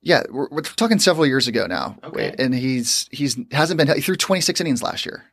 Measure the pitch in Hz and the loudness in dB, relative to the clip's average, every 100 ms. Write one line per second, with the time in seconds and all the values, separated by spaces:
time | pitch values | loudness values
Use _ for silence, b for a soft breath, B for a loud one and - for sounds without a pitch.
0 | 156 160 - 127 143 147 - - 226 214 | 2 2 2 -6 -6 -6 -6 0 2 4
1 | 190 165 151 131 123 113 90 85 - - | 4 4 4 2 2 0 -2 -2 -6 -8
2 | - - 52 - 127 127 131 127 120 - | -12 -6 -6 -2 0 0 0 -2 0 -2
3 | - - 143 123 120 139 160 165 147 143 | -4 -4 -4 -4 -4 0 2 2 2 2
4 | 160 185 - 190 165 175 165 120 - - | 0 0 0 0 0 -2 0 -2 -2 -6
5 | - - - | -8 -10 -16